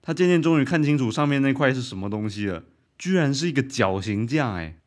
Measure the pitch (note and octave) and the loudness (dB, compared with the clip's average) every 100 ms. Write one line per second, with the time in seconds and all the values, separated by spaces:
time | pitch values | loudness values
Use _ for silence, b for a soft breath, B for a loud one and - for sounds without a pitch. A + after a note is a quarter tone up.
0 | - E3 F3+ F3 D#3+ D#3+ C3+ E3+ D3 D3 | -6 2 4 4 4 2 2 2 2 2
1 | A#2+ B2+ D3 C#3 C3+ C3 C#3 C3 B2 F#2+ | 0 0 0 2 0 2 2 0 -6 -8
2 | G2 G#2+ G#2+ G2+ G2+ E2+ - b b _ | -6 -4 -6 -4 -6 -6 -12 b b _
3 | F3+ F#3 C#3+ C#3 E3+ C#3 C3 - G2 F#2+ | -2 2 2 0 0 -2 -2 0 0 0
4 | F#2+ G2+ A#2 D3+ B2+ F#2 D#2+ D#2+ | -2 -4 -2 -2 -2 -4 -8 -14